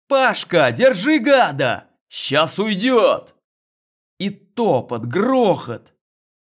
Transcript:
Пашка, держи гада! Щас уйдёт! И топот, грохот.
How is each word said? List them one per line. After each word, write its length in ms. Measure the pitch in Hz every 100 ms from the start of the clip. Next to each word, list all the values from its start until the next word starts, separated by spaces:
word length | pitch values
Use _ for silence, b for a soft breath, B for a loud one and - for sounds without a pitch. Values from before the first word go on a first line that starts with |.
| _
Пашка, 640 | 277 254 202 - 175 135
держи 460 | 120 254 208 233 311
гада! 680 | 226 269 196 139 131 98 - _ _
Щас 500 | - - 139 160 -
уйдёт! 760 | 214 202 233 254 180 92 - _ _ _ _ _ _ _ _ _
И 120 | 196
топот, 760 | 202 _ - 226 135 113 120 120
грохот. 880 | 143 226 262 226 147 117 113 - _ _ _ _ _ _